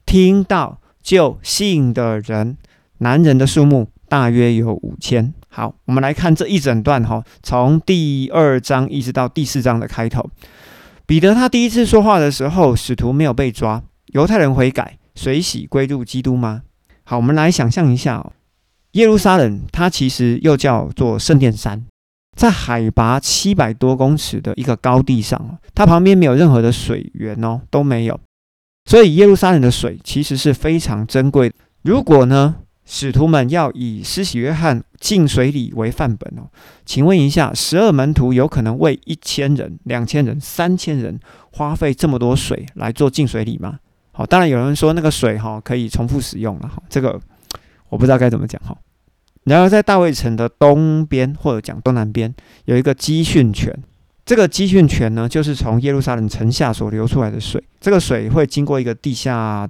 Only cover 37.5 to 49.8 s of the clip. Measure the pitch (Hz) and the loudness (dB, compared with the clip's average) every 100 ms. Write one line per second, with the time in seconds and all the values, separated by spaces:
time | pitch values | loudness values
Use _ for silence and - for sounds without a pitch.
37.5 | 131 - 165 220 147 135 147 127 127 143 | -4 -2 2 2 2 0 0 2 2 0
38.5 | - 110 123 160 135 - 160 - - 139 | 0 -4 0 0 -2 -8 -12 -8 -4 -2
39.5 | 143 - 85 - 120 117 147 131 131 - | -2 -4 -12 -8 -6 -4 -2 -2 -4 -8
40.5 | - 170 185 - 147 110 113 - - _ | -4 -2 -2 -4 -6 -6 -10 -16 -20 _
41.5 | - 147 160 151 131 160 127 120 127 - | -8 -6 -4 -2 -2 -2 0 0 -2 -2
42.5 | - - - 110 117 143 131 135 113 110 | -8 -10 -10 -8 -2 -2 0 -2 -4 -6
43.5 | 113 90 139 _ _ _ - 110 180 170 | -8 -10 -14 _ _ _ -10 0 2 2
44.5 | 127 127 147 156 165 156 151 120 107 110 | 0 -2 0 0 0 -2 0 -2 -4 -8
45.5 | 107 - 123 113 - 120 139 120 - 110 | -10 -6 -6 -4 -4 -4 -4 -6 -8 -8
46.5 | 92 - - - 139 127 95 - _ - | -8 -12 -14 -8 -4 -4 -6 -12 _ -20
47.5 | - _ _ _ - 127 131 123 113 113 | -20 _ _ _ 0 2 4 2 0 -4
48.5 | - - - _ _ _ _ _ _ - | -10 -14 -16 _ _ _ _ _ _ 2
49.5 | 151 185 208 | 4 4 4